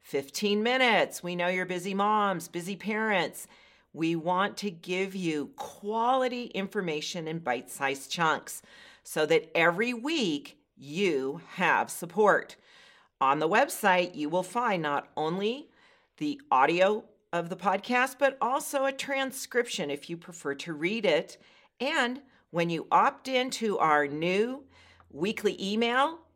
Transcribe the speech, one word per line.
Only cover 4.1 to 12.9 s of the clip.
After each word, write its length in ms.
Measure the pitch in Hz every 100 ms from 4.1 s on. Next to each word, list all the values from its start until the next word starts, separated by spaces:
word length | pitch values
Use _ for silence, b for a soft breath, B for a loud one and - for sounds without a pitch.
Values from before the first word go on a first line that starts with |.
want 420 | 170 160 180 202 -
to 120 | 202
give 460 | 165 165 180 190 190
you 340 | 175 151 139 -
quality 880 | - - 202 220 233 262 254 247
information 840 | 240 - 196 214 180 151 151 180 160
in 140 | 165
bite-sized 680 | 165 123 - - 139 139 -
chunks 540 | - 165 143 - - B B B B
so 240 | - - 156
that 240 | 160 156
every 400 | 165 165 170 233
week 680 | 240 254 330 214 147 131 - _ _
you 640 | 135 156 202 147 135 160 -
have 360 | - 175 123 113
support. 640 | - 170 190 208 160 - - b b b